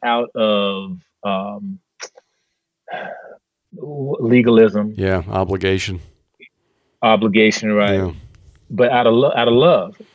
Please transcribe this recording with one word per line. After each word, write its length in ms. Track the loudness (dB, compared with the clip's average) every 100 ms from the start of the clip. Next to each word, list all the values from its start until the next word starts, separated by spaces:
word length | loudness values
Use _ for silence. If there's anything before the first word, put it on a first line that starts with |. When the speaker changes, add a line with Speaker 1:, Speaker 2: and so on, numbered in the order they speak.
Speaker 1:
out 280 | -2 -2 -2
of, 640 | -2 0 0 -2 -4 -8 -14 _ _
um, 560 | -6 -6 -6 -10 -12 -14 _ -20 -20 _ _ _ _ _ _ _ -14 -12 -12 -16 -20 -20 _ _ _ -18
w-, 400 | -14 -10 -8 -4
legalism. 720 | 2 2 4 6 4 2 -6 -4
Speaker 2:
Yeah, 260 | -2 -2 -2
obligation. 720 | -4 -2 -2 -2 -2 -4 -10 -14 _ _ _ -20 _ _ _ _ -2
Speaker 1:
Obligation, 680 | 2 2 2 4 2 2 -2
right. 220 | 0 2
Speaker 2:
Yeah. 180 | 0 -2 -6 -16 _ _ _ -8
Speaker 1:
But 200 | 0 2
out 160 | 2 2
of 80 |
lo-, 180 | 4 2
out 140 | 2 2
of 60 |
love. 460 | 4 4 4 0 -12 -20